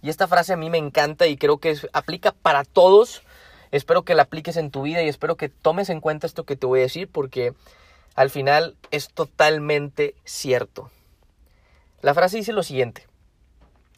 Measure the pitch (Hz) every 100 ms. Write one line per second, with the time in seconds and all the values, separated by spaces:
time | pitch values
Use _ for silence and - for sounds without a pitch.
0 | - 160 185 175 170 180 160 170 147 143
1 | 147 156 170 139 147 147 165 151 - -
2 | - 175 208 - - 143 139 - 185 196
3 | 240 - _ - - - _ 143 - 170
4 | 175 156 147 156 156 165 151 139 143 170
5 | 160 143 156 165 147 _ - 170 196 160
6 | 156 151 160 - 156 139 127 131 127 160
7 | 190 - 139 127 123 127 _ _ _ _
8 | _ - 135 143 135 147 165 - - 151
9 | - - 156 _ 151 156 147 147 143 -
10 | 143 - - - - 123 113 - 101 _
11 | _ _ _ _ _ _ _ _ _ _
12 | 143 147 180 220 208 214 170 131 120 -
13 | _ _ _ _ _ _ _ _ _